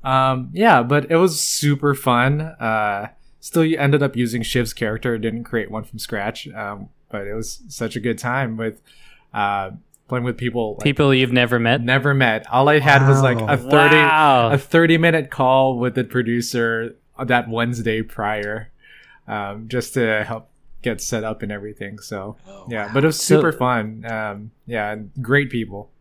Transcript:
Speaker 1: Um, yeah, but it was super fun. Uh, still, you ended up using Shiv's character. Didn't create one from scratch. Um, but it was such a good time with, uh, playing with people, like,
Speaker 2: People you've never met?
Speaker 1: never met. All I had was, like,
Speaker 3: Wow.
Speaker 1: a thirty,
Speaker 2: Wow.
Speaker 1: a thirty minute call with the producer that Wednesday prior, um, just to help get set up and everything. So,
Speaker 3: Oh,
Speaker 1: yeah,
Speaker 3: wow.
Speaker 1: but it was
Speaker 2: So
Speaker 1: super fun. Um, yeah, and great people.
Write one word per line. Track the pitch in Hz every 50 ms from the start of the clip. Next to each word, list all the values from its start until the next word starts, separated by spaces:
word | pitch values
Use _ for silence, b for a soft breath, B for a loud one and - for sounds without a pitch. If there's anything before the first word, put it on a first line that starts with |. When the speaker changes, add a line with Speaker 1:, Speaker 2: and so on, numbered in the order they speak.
| -
Speaker 1:
Um, | 135 131 131 131 131 131 127 127 127 147
yeah, | 175 208 233 180 127 120
but | 120 143 147 147 -
it | 165
was | 165 185 185 156 151
super | - - - - 147 147 143 139 - 143 139
fun. | 139 - 135 120 120 123 135 143 147
Uh, | 156 160 160 _ 117 113 110 110 107 104 101 101 104 - _ - - - _ _
still, | - - - 165 160
you | 160 160
ended | 151 143 143 143 147
up | 143 135 135
using | 120 123 117 117 120
Shiv's | 110 - - 127 120 110 -
character. | - 117 107 110 110 - 127 117
Didn't | 110 107 113 110 117 117
create | - - 117 104 -
one | 104 110 101
from | - - 107
scratch. | - - - 104 101 107 117 - - -
Um, | - 110 104 101 104 98 98 - _ _ _ _
but | - 104 98
it | 101 104
was | 113 110 - - - 254
such | 202 - - 117 110 -
a | -
good | 104 120 117
time | - - 123 123 135 135 117 113
with, | 110 113 110 107 _ b b b b b b b b b b -
uh, | 107 104 101 101 101 95 95 - - _ _ _ _ _
playing | _ 127 123 120
with | 123 117
people, | 117 120 123 113 120 113 107 104
like, | - -
Speaker 2:
People | 147 139 - 151 139 135
you've | 127 131 123 123
never | 127 123 113 123 120
met? | 117 117 123 139
Speaker 1:
never | 117 120 127 135 123 143 139
met. | 135 131 120 110 110 - -
All | 113 123 135 147
I | 151 151
had | 131 151 143 139 135
was, | 139 139 135
like, | 135 131 120 113
Speaker 3:
Wow. | 110 110
Speaker 1:
a | 147
thirty, | 123 120 131 147 151 160 165 165
Speaker 2:
Wow. | 156 160 160 156 156 156 147 135 123 117 113
Speaker 1:
a | 139
thirty | 135 - - - 165 165 160 165
minute | 160 160 170 165 160 139 127
call | - - 135 127 131 131 135 131 131
with | 120 120 127 -
the | 127 123
producer | - - 127 120 113 117 120 120 - - 120 117 113 113 113 113 117 - _ _ _ _ - 131
that | 120 123 120 120 120
Wednesday | 113 113 117 120 123 117 117 117 110 110
prior, | 110 - - - 107 104 107 107 104 104 107 110 110 - - b b b b b b b b b b
um, | - 107 104 101 101 101 107 110
just | 110 123 123 117 - -
to | 131 120 113 110 107 107
help | - 117 110 - _ _ _ _ - - -
get | - 123 113 -
set | - - 123 113 107
up | 110 107 -
and | - 101
everything. | 104 101 101 104 101 - 101 98 104 104
So, | - - 110 101 95 104 107 _ _
Speaker 3:
Oh, | - - - - -
Speaker 1:
yeah, | 117 110 104
Speaker 3:
wow. | 104 110
Speaker 1:
but | 135 143
it |
was | 160 151 -
Speaker 2:
So | - - 160
Speaker 1:
super | 151 147 -
fun. | 151 - 127 127 123 117 107 107 110 110 113 117
Um, | 113 110 110 107 101 101 107 113 _ _ _
yeah, | - 120 110 104 104
and | 107 107 107 98 - -
great | 123 113 135 143 143 123
people. | 127 120 110 95 95 101 104 _ _ _